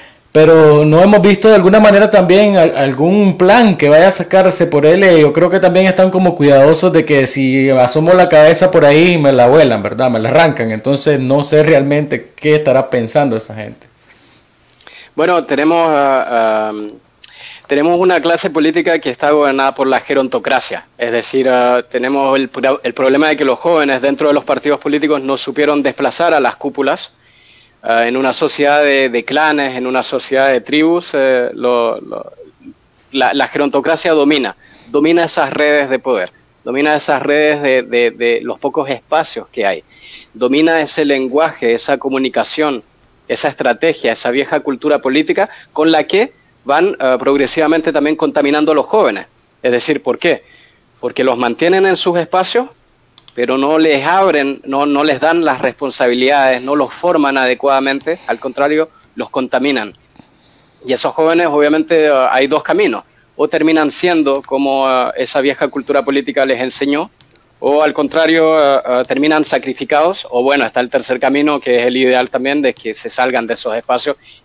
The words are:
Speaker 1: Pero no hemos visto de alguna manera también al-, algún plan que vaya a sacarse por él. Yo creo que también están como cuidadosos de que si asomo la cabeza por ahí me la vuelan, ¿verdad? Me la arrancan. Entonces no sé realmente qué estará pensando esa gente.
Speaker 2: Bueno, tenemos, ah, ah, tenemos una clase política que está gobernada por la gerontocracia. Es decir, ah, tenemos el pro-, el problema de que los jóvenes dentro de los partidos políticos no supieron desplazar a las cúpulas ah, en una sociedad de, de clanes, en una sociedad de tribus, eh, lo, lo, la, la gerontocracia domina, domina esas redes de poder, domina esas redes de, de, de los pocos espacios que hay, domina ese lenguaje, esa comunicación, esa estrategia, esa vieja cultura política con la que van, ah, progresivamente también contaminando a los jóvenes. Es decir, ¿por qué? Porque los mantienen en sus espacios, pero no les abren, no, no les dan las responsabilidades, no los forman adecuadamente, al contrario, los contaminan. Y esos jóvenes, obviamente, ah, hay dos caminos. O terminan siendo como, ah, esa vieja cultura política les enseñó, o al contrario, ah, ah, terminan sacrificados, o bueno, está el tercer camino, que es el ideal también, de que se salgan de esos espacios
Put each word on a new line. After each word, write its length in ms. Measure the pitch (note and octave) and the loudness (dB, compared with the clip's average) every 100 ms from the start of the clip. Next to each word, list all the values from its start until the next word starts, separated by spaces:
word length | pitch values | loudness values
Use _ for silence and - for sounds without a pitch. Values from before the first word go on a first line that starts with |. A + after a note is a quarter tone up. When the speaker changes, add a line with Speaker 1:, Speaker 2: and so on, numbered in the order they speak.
| - _ _ | -20 _ _
Speaker 1:
Pero 520 | D3+ D#3 D#3+ D#3 D3 | 4 6 6 6 6
no 180 | D3+ D#3+ | 4 6
hemos 200 | G3 G#3 | 6 6
visto 260 | G3 F#3+ A3 | 4 4 4
de 80 | G#3 | 6
alguna 240 | F3+ G#3+ | 6 6
manera 320 | G#3+ G3+ G#3 | 6 6 4
también 460 | G#3 F3 F#3+ G#3 F#3+ | 4 4 4 4 4
al-, 180 | D#3+ - | 2 2
algún 600 | C#3 C3 D#3+ G#3 G3 F3 | -2 0 0 2 2 2
plan 400 | F#3 A3+ A3 E3 | 4 4 4 2
que 100 | D3 | 4
vaya 220 | D3+ F#3+ | 6 6
a 20 | |
sacarse 560 | F#3 E3+ F#3 F#3 F3+ E3+ | 2 0 2 2 2 0
por 180 | D3 D3+ | 2 4
él. 320 | F3+ G3 E3 | 4 6 6
Yo 140 | D3 | 4
creo 180 | D3+ F3 | 4 2
que 120 | F#3 | 2
también 240 | F3+ F3 F#3+ | 2 2 2
están 260 | F#3 F#3 | 2 2
como 240 | F3+ F3+ E3 | 2 0 2
cuidadosos 560 | C#3+ C#3 C#3+ D#3+ F#3 | 4 6 6 4 2
de 140 | D#3+ D#3 | 2 2
que 200 | C#3+ B2+ | 2 2
si 440 | C#3 C3 C3+ C3+ | 0 0 2 2
asomo 440 | C3 B2 D#3 E3 | 4 2 2 4
la 140 | F3+ F3+ | 4 6
cabeza 420 | D#3 D#3 E3 F#3 | 6 6 6 4
por 140 | E3 | 4
ahí 340 | D3 D3+ F3+ E3+ | 6 6 4 4
me 140 | C#3+ | 2
la 160 | C3 A#2+ | 4 6
vuelan, 340 | D3+ C#3 A2 | 6 4 2
¿verdad? 280 | G2+ A2 B2+ | -4 -2 -2
Me 100 | A2+ | 0
la 80 | A2 | 0
arrancan. 440 | C#3+ E3 C3 A2+ | 2 2 0 -4
Entonces 500 | G#2+ B2+ C#3 - C#3 | -4 -4 -2 0 0
no 240 | C3 C#3 D3 | 0 0 2
sé 180 | D3+ | 2
realmente 720 | D3+ D3 C#3 D3 D3 C3 - - | 4 2 2 0 -2 -6 -10 -6
qué 200 | D3+ D3+ | 0 0
estará 340 | D3+ B2+ C3+ | 2 0 0
pensando 480 | B2+ A2+ D3 C#3+ A2 | -2 -2 0 0 -2
esa 180 | - G#2+ | -8 -12
gente. 320 | A2 A#2 - _ _ _ _ _ _ _ _ _ - - - - | -16 -18 -20 _ _ _ _ _ _ _ _ _ -20 -20 -12 -2
Speaker 2:
Bueno, 300 | E3+ F3 C3 | 0 0 -2
tenemos, 420 | C#3 D#3 E3+ E3 | -2 0 2 2
ah, 380 | D3 C#3 C3 - | 2 2 0 0
ah, 440 | A#2+ A2 G#2+ G#2+ G#2+ G#2+ A2+ _ _ - - - - - | 0 0 0 -4 -6 -12 -16 _ _ -20 -20 -20 -20 -6
tenemos 300 | C#3+ D#3+ F3 | -2 0 2
una 220 | F#3 F3 | 2 0
clase 300 | E3+ E3+ F#3+ | 0 -2 -2
política 500 | D#3+ D#3 E3 E3 E3 | -2 -2 0 -2 -2
que 120 | C#3 | -4
está 200 | B2 D3 | -4 0
gobernada 420 | D3+ C#3+ C3+ C3+ | 2 0 0 -2
por 140 | C3+ C3 | -2 -2
la 140 | B2+ | -2
gerontocracia. 840 | - C#3 C3 B2 - C3 - F2+ - - | -2 -2 -2 -4 -2 -4 -4 -10 -14 -10
Es 160 | A#2+ | -6
decir, 340 | A#2 - C3+ C3 | -4 -2 -2 0
ah, 340 | B2+ B2 B2 A#2+ | 2 2 0 -2
tenemos 480 | B2+ B2+ C#3 C3+ C3+ | -4 -4 -2 0 0
el 120 | B2+ | -2
pro-, 320 | C3+ C3 C#3 | -4 -2 -2
el 100 | B2 | -4
problema 360 | A#2 C3 C#3 D#3 | -2 0 2 0
de 80 | D3 | 0
que 80 | C#3 | -2
los 120 | A#2+ | -2
jóvenes 440 | E3+ E3 C#3+ C3 | 0 0 0 -2
dentro 260 | C#3 C#3 D3 | -2 -2 0
de 60 | |
los 100 | D3 | 0
partidos 380 | C#3 C#3 D3 C#3 | -2 -4 -2 -4
políticos 400 | D#3 D3 D3 D3 | -2 -2 -2 -2
no 160 | C3 C3+ | -4 -6
supieron 440 | - B2+ D3 D3 | -6 -2 0 0
desplazar 520 | C3+ A#2+ C3+ - E3+ | -2 -2 -4 -2 0
a 80 | D#3 | 0
las 160 | B2 - | 0 -4
cúpulas 560 | C#3+ C3+ C#3 F3 - _ _ _ _ _ _ _ A2 | -8 -4 -4 -4 -8 _ _ _ _ _ _ _ -4
ah, 220 | A2+ A#2 | -2 0
en 100 | C3 | -2
una 160 | C3 | -2
sociedad 500 | A#2+ D3+ - C#3+ D3 | -2 -4 -2 0 2
de, 260 | D3 C#3 C3 | 2 0 0
de 140 | A#2 | -2
clanes, 540 | - C#3+ D#3 D3 C3+ B2+ | -4 -2 0 -2 -4 -6
en 100 | B2+ | -4
una 160 | C3 | -4
sociedad 460 | - C3 - C3 C3+ | -4 -6 -4 0 0
de 100 | B2+ | 0
tribus, 520 | - D3+ D#3+ E3+ - | -2 -2 0 0 -2
eh, 380 | C#3+ C3+ B2+ B2 | -2 0 0 -2
lo, 480 | A2 B2 B2 A#2 A2 | -4 -2 0 -2 -4
lo, 300 | G#2 G#2 - - - _ - - _ _ _ | -10 -14 -14 -18 -20 _ -20 -20 _ _ _
la, 220 | C3+ B2 | -2 -2
la 140 | C#3+ C3 | 0 -4
gerontocracia 640 | C3+ C#3+ C#3+ D3 D#3+ F3+ | -2 -2 -2 -2 -2 0
domina, 420 | D#3 C#3+ D3+ A2 - _ _ - | 0 2 0 -2 -8 _ _ -6
domina 360 | C#3+ D#3 E3+ | -2 0 0
esas 280 | D#3+ - C#3 | 0 -2 -4
redes 360 | C#3 D3 D3 C3+ | -2 0 0 0
de 100 | C3 | -4
poder, 320 | C3 A2+ F2+ _ _ _ | -2 -4 -4 _ _ _
domina 320 | - C3 D3+ D3+ | -8 -4 -2 -2
esas 260 | D3+ C#3 | -2 -4
redes 400 | C#3+ D3 D3+ D3 | -2 0 0 0
de, 220 | C#3+ C3 | 0 -2
de, 280 | A#2+ A#2+ A#2+ | -2 -2 -2
de 300 | A2+ A#2+ A#2 | -2 -2 -2
los 180 | A#2+ G2+ | -4 -8
pocos 300 | C#3+ D#3 C#3 | -6 -4 -6
espacios 580 | B2 - D#3 D#3+ - - | -8 -4 -4 -4 -8 -12
que 140 | - G2 | -6 -4
hay, 180 | E2 - _ - - - | -4 -10 _ -20 -20 -20
domina 480 | A2 B2 C#3 D#3+ E3 | -6 -2 2 2 0
ese 240 | D3 - D3 | -2 -2 -2
lenguaje, 680 | C#3 C3 C#3 D#3+ - A#2 | -2 -2 -2 -2 -2 -2
esa 240 | A#2 - C3+ | -2 -2 -6
comunicación, 840 | C#3 C3 C3 B2+ - - D3+ B2 - _ _ _ - | -4 -4 -2 -4 -4 -4 -4 -4 -10 _ _ _ -8
esa 200 | - D3+ | -6 -6
estrategia, 640 | C3+ B2+ A2+ E3 - A#2+ | -4 -4 -2 -2 -2 -4
esa 200 | A2+ B2 | -4 -4
vieja 280 | C3 C3+ D3+ | -4 -4 -4
cultura 400 | C#3+ B2+ D3+ C#3+ | -4 -6 -2 -2
política 500 | C3+ C#3 D#3 F3+ G3+ - - | 0 -2 -2 -2 -4 -6 -12
con 200 | - D#3+ | -2 0
la 120 | D#3+ | 0
que 300 | - F#3+ C4 - _ _ | 0 -2 -2 -6 _ _
van, 320 | B2 D3 F#3 - | -4 -2 0 -2
ah, 180 | C3 B2+ | -2 0
progresivamente 760 | C3 C#3+ B2+ D#3+ D3+ E3 D#3+ | 0 0 -2 -2 -2 0 -2
también 220 | D3+ D3 D3+ | -2 -2 -2
contaminando 560 | D#3 D3 C#3+ D3+ D3+ | -2 -2 -2 0 0
a 40 | D3+ | 0
los 120 | - | 0
jóvenes. 400 | G#3+ D3+ G2 - _ _ _ | 0 0 -2 -10 _ _ _
Es 100 | B2+ | -4
decir, 300 | A#2+ C3+ C#3 | -2 -2 -4
¿por 160 | - A#2 | -4 -4
qué? 260 | F3 - - _ _ _ _ _ | -2 -4 -6 _ _ _ _ _
Porque 240 | B2 B2+ | -10 -4
los 140 | C3 A#2+ | -2 -2
mantienen 480 | B2 A#2 E3+ F#3+ F#3+ | -4 -2 0 0 0
en 100 | F3+ | 0
sus 220 | F3+ F3 | -2 -4
espacios, 500 | D#3+ F#3 F#3 A#3 C4 _ _ _ _ - - - | -2 -2 -2 -4 -6 _ _ _ _ -20 -14 -6
pero 220 | B2 C3 | -4 -2
no 200 | C#3 D#3+ | 0 0
les 260 | D#3+ C#3 C#3+ | 2 0 0
abren, 560 | F#3 F#3+ D3+ C#3 C3+ | 0 2 0 -2 -6
no, 220 | C#3 C3+ D3 | -6 -4 -2
no 180 | C#3+ | 0
les 160 | D3+ B2+ | -2 -2
dan 240 | D#3 E3+ | -2 0
las 160 | D#3 B2+ | -2 -2
responsabilidades, 1000 | C3 - C#3 - B2+ B2 C3 C#3+ C3 B2 | -6 -6 -8 -4 -2 0 0 2 0 0
no 140 | B2+ D3 | -2 -4
los 180 | B2+ | -4
forman 440 | - F3 E3 C#3+ C3+ | -4 -2 0 0 0
adecuadamente, 800 | B2+ B2 C#3 C3+ C3+ C3+ D3+ F3 - | -2 -2 0 0 -2 -4 -6 -8 -8
al 120 | A#2 | -8
contrario, 500 | C3+ B2+ C#3+ D3+ D#3 _ _ - | -8 -4 -2 -2 -4 _ _ -14
los 140 | A2+ | -10
contaminan. 640 | C#3 B2+ B2+ C#3+ C3 G#2 - _ _ _ _ _ _ _ _ - | -8 -4 -4 -4 -4 -8 -14 _ _ _ _ _ _ _ _ -8
Y 80 | |
esos 200 | B2+ D3 | -6 -4
jóvenes, 340 | E3 D#3+ E3 E3+ | -2 0 0 0
obviamente, 600 | D3 D3 D#3 D#3 E3 D3+ | 0 0 0 0 0 2
ah, 220 | C#3 B2+ | 2 0
hay 160 | C3 C3+ | 0 0
dos 160 | D3+ | -2
caminos. 400 | - E3 G3 G#2 - _ _ - | -2 -2 -2 -4 -10 _ _ -6
O 140 | D3+ | -4
terminan 420 | D#3+ D#3 D#3+ D3+ | -2 0 0 -2
siendo 500 | - F3+ E3 C#3 C#3 | -2 -2 0 0 -4
como, 460 | - C#3 C#3 C3+ C3+ | -4 -4 -2 -2 0
ah, 240 | B2+ B2 - | 0 -2 -4
esa 240 | B2+ C#3+ | -6 -2
vieja 260 | C#3 C3+ C#3+ | -2 -2 -6
cultura 340 | C#3+ B2+ C#3 | -6 -4 -2
política 420 | C3 C#3 C3+ C#3+ C3+ | -2 -2 -4 -2 -2
les 160 | A#2+ | -2
enseñó, 500 | B2+ - C#3+ C#3+ G3 _ _ _ _ _ | -6 -6 -4 -4 -6 _ _ _ _ _
o 240 | B2+ D3 | -2 0
al 100 | D3+ | 0
contrario, 640 | D3+ C#3+ D#3+ D#3+ E3 D#3+ D#3+ | -2 -4 0 0 2 2 2
ah, 260 | C#3+ C3+ - | 2 0 0
ah, 180 | B2 B2+ | -2 -2
terminan 380 | C3+ D3+ D#3 | -2 0 0
sacrificados, 800 | D3+ C#3 C3+ - B2 D3+ E3 F#3+ - | -2 -4 -4 -8 -2 0 0 -2 -6
o 120 | A#2+ | -2
bueno, 240 | C3 C#3+ A2+ | 0 0 -2
está 140 | B2 | -4
el 100 | B2 | -4
tercer 300 | C3 A#2+ B2+ | -4 -4 -4
camino, 400 | C3+ C#3 D3+ C#3+ | -2 0 0 -2
que 200 | C3 B2 | -2 -2
es 60 | A#2+ | 0
el 120 | B2+ | 0
ideal 320 | B2+ B2+ B2+ | 0 0 -2
también, 320 | B2+ C3+ D3 | -4 -4 -2
de 120 | C3+ | -4
que 200 | - A2+ | -4 -10
se 160 | G#2+ A2+ | -12 -10
salgan 360 | - B2+ B2 A#2 | -4 -4 -4 -4
de 100 | A2+ | -6
esos 200 | A#2 A2+ | -6 -8
espacios 400 | - B2 D3 C3 _ - | -4 -4 -4 -8 _ -20